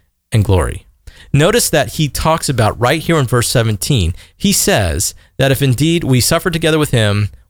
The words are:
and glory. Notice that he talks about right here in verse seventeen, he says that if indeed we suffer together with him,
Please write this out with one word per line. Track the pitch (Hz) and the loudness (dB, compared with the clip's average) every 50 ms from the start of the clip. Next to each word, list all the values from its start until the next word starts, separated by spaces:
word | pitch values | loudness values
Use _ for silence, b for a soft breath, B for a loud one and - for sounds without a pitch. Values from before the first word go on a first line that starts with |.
| b b _ _ _ _ | b b _ _ _ _
and | - 107 98 | 0 0 2
glory. | - 98 - - 55 - - - _ _ _ B B B B B B | 2 2 2 0 -2 -4 -10 -14 _ _ _ B B B B B B
Notice | - 139 151 185 208 - - - | 0 2 2 4 2 2 0 0
that | - 151 127 110 - | 0 0 0 -2 -2
he | - 156 139 | -4 -4 -4
talks | - - - 160 160 165 - - | -4 -2 -2 0 0 0 -2 -2
about | 135 117 110 104 - 95 | 0 0 0 0 0 0
right | 117 123 156 160 | 0 0 0 0
here | 156 - 165 | 0 0 0
in | 156 135 | 0 0
verse | 117 127 120 117 - | 0 0 0 0 0
seventeen, | - 127 113 110 107 - - - 147 113 87 82 90 B B B B | 0 0 0 0 -2 -2 -2 -2 0 0 0 -2 -4 B B B B
he | - - 202 | -4 -2 0
says | 190 - - 208 190 127 98 82 73 67 - - b b b b b | 0 0 0 0 0 0 0 -2 -2 -4 -4 -6 b b b b b
that | - 135 135 | -2 0 0
if | 135 - | 0 0
indeed | 139 135 120 110 147 165 165 175 165 | 0 0 0 0 0 0 0 0 0
we | - 131 123 | 0 0 0
suffer | - - 165 170 - 190 | 2 0 0 0 0 -2
together | 165 165 160 156 156 156 | -2 -2 0 0 2 2
with | 151 - | 0 0
him, | - 117 - 104 101 104 104 - - - - _ | 0 0 2 2 0 0 -2 -4 -6 -12 -20 _